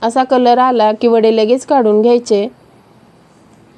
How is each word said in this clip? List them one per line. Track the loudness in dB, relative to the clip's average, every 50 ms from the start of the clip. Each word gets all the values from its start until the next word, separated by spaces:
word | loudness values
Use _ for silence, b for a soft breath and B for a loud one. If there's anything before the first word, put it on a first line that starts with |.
असा | -8 -4 -2 -2 -2
कलर | 0 0 0 2 2 2 2
आला | 2 0 0 0 0 0
की | 0 0 -2 0
वडे | 0 2 2 2 0
लगेच | 0 0 0 0 -2 -2
काढून | -2 -2 0 0 2 2 2
घ्यायचे. | 2 2 0 0 0 -2 -4 -2 -4 -4 -10 _ _ _ _ _ _ _ _ _ _ _ _ _ _ _ _ _ _ _ _ -20 _ _ _